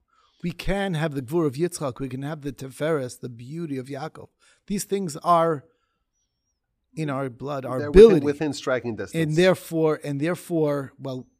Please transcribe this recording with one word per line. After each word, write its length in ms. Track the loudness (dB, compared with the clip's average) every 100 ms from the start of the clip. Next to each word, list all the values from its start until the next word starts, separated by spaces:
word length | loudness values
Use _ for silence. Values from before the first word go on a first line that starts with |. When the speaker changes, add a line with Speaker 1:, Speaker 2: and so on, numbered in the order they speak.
| _ _ _ _
Speaker 1:
We 100 | -10
can 420 | -6 -4 -2 -2
have 200 | -2 -4
the 80 | -4
gvur 240 | -4 0 0
of 80 |
Yitzchak. 460 | -2 -4 -4 -8 -6
We 80 | -8
can 140 | -8
have 200 | -10 -10
the 100 | -10
tiferes, 680 | -12 -14 -6 -2 -2 -4 -10
the 80 | -14
beauty 500 | -14 -14 -12 -8 -8
of 80 | -8
Yaakov. 420 | -10 -12 -14 -20 _ _ _ -8
These 180 | -6
things 320 | -4 -4 -4 -4
are 460 | 2 2 2 -2 -6 _ _ _ _ _ _ _ _ _ _ _ _
in 140 | -8 -6
our 220 | -4 -6
blood, 340 | -8 -10 -8
our 140 | -6 -6
Speaker 2:
They're 100 | 6
Speaker 1:
ability. 260 | 12 12
Speaker 2:
within, 100 | 10
within 280 | 2 -2 -2
striking 440 | -4 -2 -2 -2 -6
distance. 260 | -6 -4
Speaker 1:
And 140 | 0 4
therefore, 640 | 4 2 0 0 0 0
and 160 | -4 -4
therefore, 720 | -4 -4 -4 0 0 -2 -6 -12
well, 280 | -10 -10 -12 _